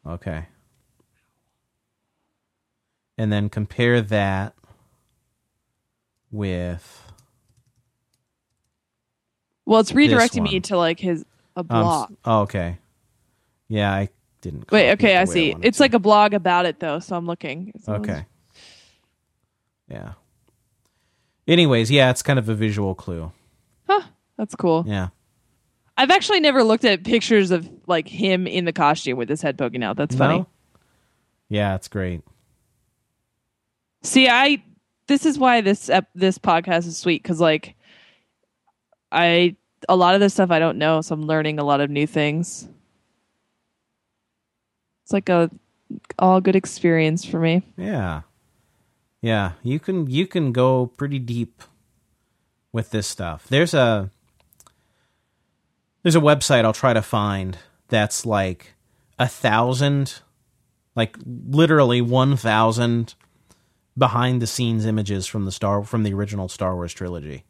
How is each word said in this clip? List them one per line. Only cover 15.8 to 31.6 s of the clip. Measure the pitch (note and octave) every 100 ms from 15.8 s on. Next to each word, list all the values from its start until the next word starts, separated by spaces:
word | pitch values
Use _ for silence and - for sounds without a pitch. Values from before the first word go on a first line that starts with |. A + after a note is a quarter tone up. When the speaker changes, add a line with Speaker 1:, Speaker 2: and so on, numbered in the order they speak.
Speaker 2:
like | C#4
a | A3+
blog | F#3+ G#3 G#3
about | G3+ F3+ F3 F3+
it, | D#3
though, | E3 D3+
so | F3 F3+
I'm | E3+
looking. | E3+ D#3 C#3+ F#3+ -
So | -
Speaker 1:
Okay. | G#2 G#2+ D#2+ F2+ _ _ _ - - _ _ _ _ _ _ _ _ _ _ _
Yeah. | G#1+ G1+ - _ _ _ _ _ _ _ _ _ _ _ _ -
Anyways, | E3+ D#3+ A#2+ A2+
yeah, | C#3+ C3
it's | B2
kind | - C3+
of | G#2+
a |
visual | G#2+ A2 G#2 G2
clue. | F#2 - E2+ D#2+ - _ _ _ _ -
Speaker 2:
Huh. | G4 - _ _ -
That's | G#3+
cool. | - F3+ E3 E3+
Speaker 1:
Yeah. | G2+ F#2 _ _ _ _ _ _ _ _ -
Speaker 2:
I've | C4+
actually | F#4 - G4+
never | D4+ C4+
looked | A3 A3 A#3+
at | F#3+
pictures | F#3 A#3 - A3 F#3+
of, | F3 E3+ - -
like, | E3+ D#3
him | E3+ F#3+ F#3 F#3
in | -
the | E3+
costume | E3 D3 D#3+ - B2+
with | A#2
his | D3+
head | D3+ C3
poking | B2+ A#2+
out. | A2 G#2
That's | D3 B2+
funny. | C#3 E3+
Speaker 1:
No? | F3+ _ _ _ _ _ _ _ _ _ _
Yeah, | G#2